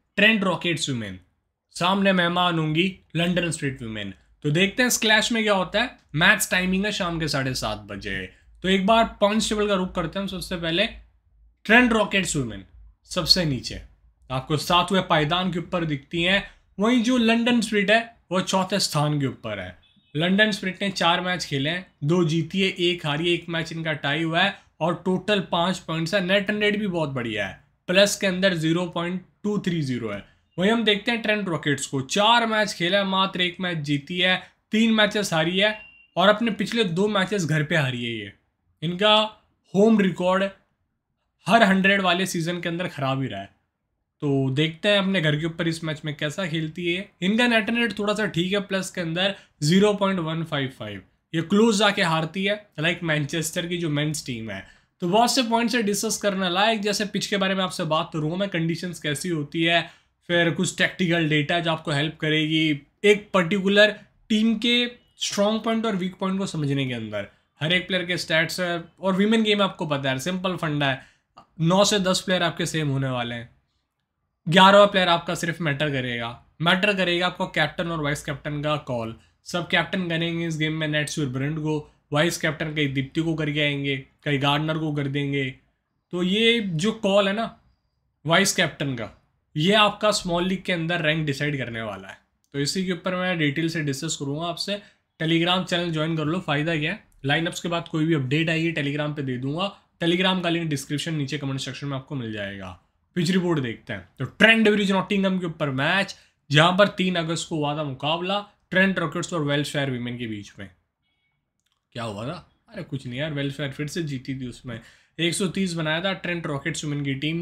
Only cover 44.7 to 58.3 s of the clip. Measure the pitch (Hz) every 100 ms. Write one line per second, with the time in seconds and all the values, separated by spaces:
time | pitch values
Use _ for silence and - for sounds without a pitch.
44.7 | 160 208 202 190 190 156 147 165 165 170
45.7 | 160 160 151 156 147 151 147 185 160 156
46.7 | 170 175 175 202 - 180 220 240 226 208
47.7 | 233 233 - 208 208 202 156 185 202 196
48.7 | 190 185 - 165 165 196 196 - - 147
49.7 | 190 208 202 196 190 160 160 160 147 131
50.7 | - 110 101 - _ _ 160 165 202 233
51.7 | 196 208 202 175 160 160 196 196 208 -
52.7 | - 160 175 170 151 139 170 156 185 170
53.7 | 180 170 147 151 151 - 117 113 95 -
54.7 | _ _ - 180 208 240 269 226 226 233
55.7 | 247 202 202 220 208 202 190 185 180 214
56.7 | 220 208 202 208 196 - 202 190 190 185
57.7 | - 165 156 165 165 151